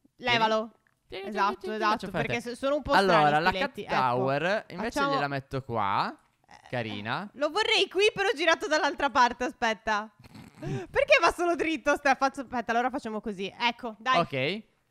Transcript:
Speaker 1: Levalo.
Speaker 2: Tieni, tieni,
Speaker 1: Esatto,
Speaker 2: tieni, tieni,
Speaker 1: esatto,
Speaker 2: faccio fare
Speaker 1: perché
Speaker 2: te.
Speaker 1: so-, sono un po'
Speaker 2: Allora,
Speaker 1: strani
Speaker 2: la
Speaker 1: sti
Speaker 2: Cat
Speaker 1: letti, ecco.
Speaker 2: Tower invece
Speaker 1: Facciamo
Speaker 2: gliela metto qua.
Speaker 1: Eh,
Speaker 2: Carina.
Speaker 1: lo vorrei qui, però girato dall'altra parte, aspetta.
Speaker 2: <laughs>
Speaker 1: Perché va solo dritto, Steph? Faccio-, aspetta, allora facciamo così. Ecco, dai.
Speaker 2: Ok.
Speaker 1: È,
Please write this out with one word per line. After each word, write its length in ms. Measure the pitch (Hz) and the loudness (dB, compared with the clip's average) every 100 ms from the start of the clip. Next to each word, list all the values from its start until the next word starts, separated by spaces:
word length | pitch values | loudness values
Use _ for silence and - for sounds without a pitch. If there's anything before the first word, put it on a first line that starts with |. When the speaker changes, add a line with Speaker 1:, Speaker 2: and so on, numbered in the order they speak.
| _ - | _ -8
Speaker 1:
Levalo. 540 | 247 240 220 220 220 _ _ _ - | 0 2 4 2 -2 _ _ _ -16
Speaker 2:
Tieni, 180 | 185 196 | -12 -6
tieni, 20 | |
Speaker 1:
Esatto, 280 | 208 202 190 | 0 0 -2
Speaker 2:
tieni, 20 | |
tieni, 160 | - 214 | -6 -2
Speaker 1:
esatto, 160 | 214 226 | 0 0
Speaker 2:
faccio 120 | 196 | -2
fare 140 | 214 233 | -4 -2
Speaker 1:
perché 140 | 240 | -4
Speaker 2:
te. 80 | 240 | -6
Speaker 1:
so-, 60 | 240 | -6
sono 200 | 269 294 | -2 -2
un 60 | |
po' 100 | 269 | 2
Speaker 2:
Allora, 340 | 196 190 165 147 | 4 6 6 6
Speaker 1:
strani 160 | 151 | 4
Speaker 2:
la 60 | 180 | 2
Speaker 1:
sti 80 | 190 | 0
Speaker 2:
Cat 80 | 180 | -2
Speaker 1:
letti, 160 | - | -6
ecco. 100 | 190 | -4
Speaker 2:
Tower 720 | 147 127 127 131 143 170 214 - | 0 2 2 0 0 0 -4 -6
invece 200 | 175 - | -8 -6
Speaker 1:
Facciamo 220 | 294 277 269 | -2 0 0
Speaker 2:
gliela 120 | 143 | -2
metto 340 | 139 - 135 | -4 -6 -8
qua. 540 | - 113 98 110 185 302 _ _ _ | -4 -4 0 0 -2 -6 _ _ _
Speaker 1:
Eh, 200 | - - | -20 -8
Speaker 2:
Carina. 600 | 123 110 104 107 143 202 | -6 -6 -6 -6 -6 -8
Speaker 1:
lo 160 | 226 226 | -6 -2
vorrei 380 | 392 440 403 381 | 0 2 2 2
qui, 160 | 359 427 | 2 2
però 160 | - 392 294 | 2 0 0
girato 320 | 311 330 208 | 2 0 0
dall'altra 420 | 302 285 - 277 | 0 0 -2 0
parte, 340 | 269 240 247 | 2 2 2
aspetta. 640 | - - 226 220 - 208 220 | -6 -2 -2 -2 -4 -4 -6
Speaker 2:
<laughs> 460 | _ - - - - | _ -20 -20 -20 -12
Speaker 1:
Perché 580 | 349 392 349 453 571 554 | -8 -8 -4 0 4 6
va 120 | 349 | 4
solo 240 | 339 349 302 | 2 0 0
dritto, 400 | 320 302 294 285 | -2 -2 0 2
Steph? 200 | 277 269 | 2 2
Faccio-, 240 | 269 277 | 0 -4
aspetta, 300 | 233 254 233 | -8 -6 -2
allora 180 | 233 247 | 0 0
facciamo 300 | 277 220 214 | -4 -6 -8
così. 340 | 220 185 196 - | -8 -8 -8 -2
Ecco, 360 | 233 240 240 214 | -2 -2 -8 -6
dai. 200 | 254 170 | 0 0
Speaker 2:
Ok. 120 | 165 | 0
Speaker 1:
È, 320 | 135 143 208 - _ _ | -2 -2 -4 -10 _ _